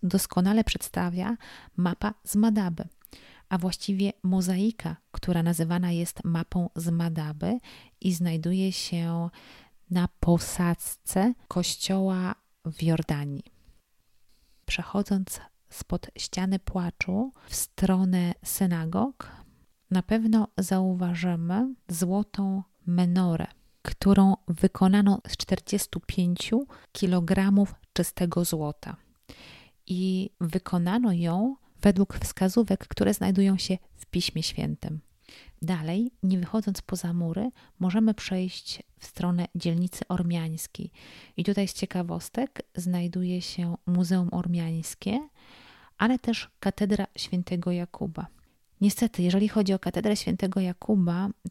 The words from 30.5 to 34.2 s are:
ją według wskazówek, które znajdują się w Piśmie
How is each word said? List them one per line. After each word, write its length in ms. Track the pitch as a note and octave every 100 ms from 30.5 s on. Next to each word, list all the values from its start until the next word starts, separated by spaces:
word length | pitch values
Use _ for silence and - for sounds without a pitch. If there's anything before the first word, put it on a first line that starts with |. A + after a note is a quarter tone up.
| F#3 - F3+ E3+ G#3+ A#3+
ją 440 | E3+ E3+ F3 A#3 C4+ _ -
według 360 | G3+ F#3 G3 -
wskazówek, 680 | - - F#3 G#3 G#3+ F#3+ -
które 260 | - F#3+
znajdują 440 | G#3 F#3+ F#3+ G3 F#3+
się 200 | - F#3 - -
w 100 | -
Piśmie 380 | F3